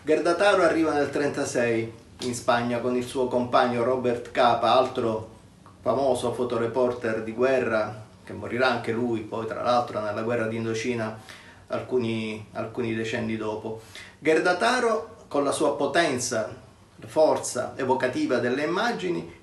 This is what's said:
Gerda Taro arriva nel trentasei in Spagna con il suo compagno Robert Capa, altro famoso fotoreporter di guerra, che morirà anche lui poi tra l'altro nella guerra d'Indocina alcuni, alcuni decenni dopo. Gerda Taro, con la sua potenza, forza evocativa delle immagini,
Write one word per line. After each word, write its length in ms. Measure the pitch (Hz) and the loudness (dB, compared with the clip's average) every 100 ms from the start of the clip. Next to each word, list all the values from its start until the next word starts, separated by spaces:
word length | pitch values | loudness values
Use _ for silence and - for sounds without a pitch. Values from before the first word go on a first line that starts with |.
Gerda 320 | 143 160 160 | 0 2 2
Taro 280 | 170 202 190 | 4 6 6
arriva 320 | 165 160 156 | 4 4 2
nel 160 | 147 139 | 2 0
trentasei 920 | 147 143 143 139 135 120 113 113 - - - | 0 -2 -2 -2 0 2 0 -2 -8 -20 -8
in 140 | 127 | -6
Spagna 440 | 117 - 120 120 117 | -2 0 2 0 -2
con 180 | 123 123 | 0 -2
il 80 | |
suo 240 | 123 139 123 | -2 -2 0
compagno 560 | 123 123 131 123 120 | 0 2 2 4 2
Robert 460 | 117 131 120 117 - | 0 0 0 -2 -2
Capa, 420 | 139 120 120 113 | 2 4 4 4
altro 640 | 127 123 127 113 110 - - - - - - | 4 4 0 -2 -4 -6 -16 -20 -20 -20 -6
famoso 500 | 123 139 139 117 123 | -2 2 2 2 0
fotoreporter 880 | 127 117 117 117 131 123 - 113 107 | -2 -2 -2 -2 0 0 0 -4 -4
di 100 | 110 | -4
guerra, 720 | 110 131 127 113 110 107 - - - | 0 2 2 2 0 -2 -6 -16 -20
che 80 | - | -14
morirà 360 | 98 98 117 127 | -12 -6 0 0
anche 220 | 120 120 | 0 -2
lui 300 | 113 120 110 | -2 -2 -2
poi 260 | 107 110 110 | -4 -8 -6
tra 160 | 104 | -4
l'altro 380 | 107 120 - 107 | 0 2 0 -4
nella 220 | 107 104 | -4 -4
guerra 240 | 110 120 110 | -2 -2 -2
d'Indocina 680 | 113 113 110 123 117 110 110 - - - - - | -4 -4 -4 -4 -4 -6 -8 -16 -20 -20 -20 -8
alcuni, 800 | 120 - 127 113 110 110 107 - | -8 -2 -2 0 -2 -4 -8 -10
alcuni 400 | 113 113 - 113 | -8 -6 -4 -4
decenni 420 | 113 110 117 110 110 | -2 -2 -4 -4 -4
dopo. 460 | 107 107 110 110 - - - - | -4 -6 -8 -10 -14 -18 -20 -2
Gerda 380 | 143 160 175 180 | 2 4 4 2
Taro, 600 | 226 254 233 214 - - - | 2 2 2 0 -4 -14 -4
con 160 | 143 | -2
la 80 | 135 | 0
sua 240 | - - - | 2 0 2
potenza, 720 | 139 175 165 127 - 110 107 - - - - - 110 | 2 2 2 0 -2 -2 -4 -8 -18 -20 -20 -20 -4
forza 680 | 156 151 120 - - - - | 4 4 4 0 -4 -4 -2
evocativa 640 | 127 127 127 156 143 120 | 0 2 2 0 0 2
delle 260 | 123 135 | 2 0
immagini, 760 | 156 190 233 190 180 170 - - | 0 0 0 -2 -2 -4 -6 -14